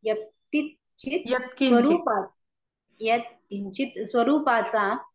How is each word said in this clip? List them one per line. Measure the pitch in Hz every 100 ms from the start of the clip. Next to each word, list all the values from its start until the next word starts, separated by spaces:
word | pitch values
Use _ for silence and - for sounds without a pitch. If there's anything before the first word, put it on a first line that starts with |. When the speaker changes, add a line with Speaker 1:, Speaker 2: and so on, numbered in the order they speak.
Speaker 1:
यत्किंचित | 214 214 214 _ _ 294 302 - _ - - 320 233
Speaker 2:
यत्किंचित. | 254 254 - 269 240
Speaker 1:
स्वरूपा-, | 262 339 - 208 190 _ _ _ _ _ _ _
यत्किंचित | 220 233 233 - _ 202 196 190 269 - 220
स्वरूपाचा | 247 233 294 294 233 220 220 196 226 -